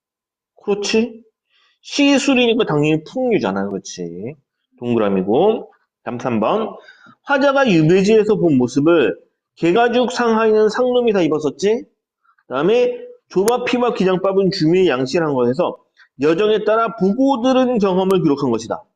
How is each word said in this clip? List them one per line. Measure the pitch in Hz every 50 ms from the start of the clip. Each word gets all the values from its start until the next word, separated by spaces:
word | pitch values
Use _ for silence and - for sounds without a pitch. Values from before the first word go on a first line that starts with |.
| _ _ _ _ _ _ _ _ _ _ _ _ -
그렇지? | 208 202 208 202 - - 220 233 247 - - - _ _ _ _ _ _ _ _ _ _ _ _
시술이니까 | - - - 285 285 285 262 - 269 269 240 247 233 220 254 208
당연히 | - 156 147 147 151 160 156 156
풍류잖아. | - - 254 254 247 214 151 113 95 95 98 98 101
그렇지? | 101 92 - - - 92 87 85 85 90 101 123 156 - _ _ _ _ _ _ _ -
동그라미고. | 123 120 120 113 107 101 98 95 92 98 110 143 185 220 - - - - _ _ _ _ _ _ -
다음 | 113 120 120
삼 | - 131 117 107
번. | 107 131 185 220 220 208 190 - - - - _ - - - _ _
화자가 | - 285 277 277 285 269 277 269 240
유배지에서 | 180 160 156 156 185 196 190 202 220 220 208 214 208
본 | 170 165 170 143 127
모습을 | 123 120 - 143 143 165 175 160 120 95 - - - _ _ _ _ _ _
개가죽 | - 160 170 175 226 240 240 226 247 247 208 -
상하이는 | - 240 226 226 220 226 220 214 214 214 208
상놈이 | 202 208 202 247 247 247 240 233 202
다 | 196 165
입었었지? | 147 151 143 147 143 - - 185 202 220 254 302 - _ _ _ _ _ _ _ _ _ _ _ -
다음에 | 127 131 156 190 226 247 247 247 247 - - - - - _ -
조밥, | - 185 196 226 247 247 247
피밥, | - - 240 247 233 -
기장밥은 | - 185 185 185 175 185 196 190 196 196 180
주미의 | - - 156 156 175 185 185 165
양식이라는 | 127 127 135 120 - 175 165 151 143
것에서 | 127 120 120 131 160 170 123 - - _ _ _ _ - _ _ -
여정에 | 135 156 165 170 214 214 220 208 214
따라 | 214 220 226 226 226 -
보고 | - 185 196 202 254 269 269 269 226 226
들은 | 262 254 262 262 240 254 214
경험을 | 202 196 180 185 190 190 190 185 160
기록한 | 151 143 139 143 127
것이다. | 117 107 113 104 92 - - _ _